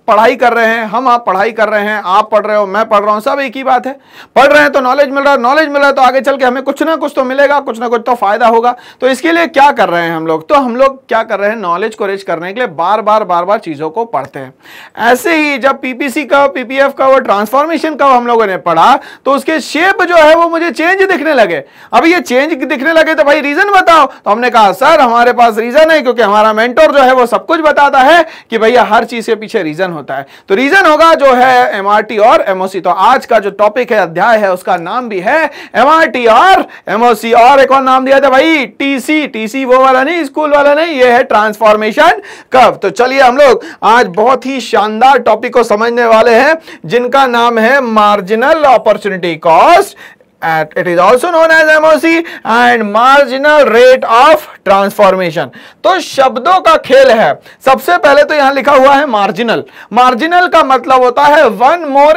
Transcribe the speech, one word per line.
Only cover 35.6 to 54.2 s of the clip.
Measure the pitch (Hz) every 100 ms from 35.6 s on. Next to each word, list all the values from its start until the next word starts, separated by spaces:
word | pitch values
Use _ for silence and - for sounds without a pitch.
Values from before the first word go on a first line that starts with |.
| 320 196
एमआरटी | 269 320 320 254 233
और | 226 359 381 285 - -
एमओसी। | 202 240 226 226
और | 226 240 277
एक | 262
और | 269
नाम | 262 262 262
दिया | 269
था | 269
भाई, | 262 320 320 240 -
टीसी। | 277 269 254 311 285
टीसी | 220 220 269 269
वो | 254
वाला | 262 254
नहीं, | 269 339
स्कूल | 277 302 302
वाला | 285 285
नहीं, | 285 339 285
ये | 247
है | 240
ट्रांसफॉर्मेशन | 262 220 214 208 220 214 214 220 320 415 - - -
कर्व। | 254 220 -
तो | 202
चलिए | - 247 269
हम | 254 254
लोग | 285 208 330 -
आज | 190 233 208
बहुत | 175 226 262 254
ही | 269
शानदार | - 226 214 220 254 277
टॉपिक | 233 214 240
को | 247
समझने | 233 208 233 240 226
वाले | 220 240 226
हैं, | 277 320 - - 156
जिनका | 226 247 269 262
नाम | 240 240 233
है | 220 277
मार्जिनल | 247 220 208 202 185 220 262 320
अपॉर्चुनिटी | 285 226 226 208 202 185 170 160
कॉस्ट, | 170 165 262 349 392 - - _ _ _
at, | 160 160 156 185
it | 180
is | 175
also | 190 247 349
known | 330 330
as | 320 311
M | 311 311
O | 302
C | 320 330 330 - -
and | 233 240 240 208
marginal | 214 254 285 269 262 294 302 240
rate | 226 254 254 -
of | 226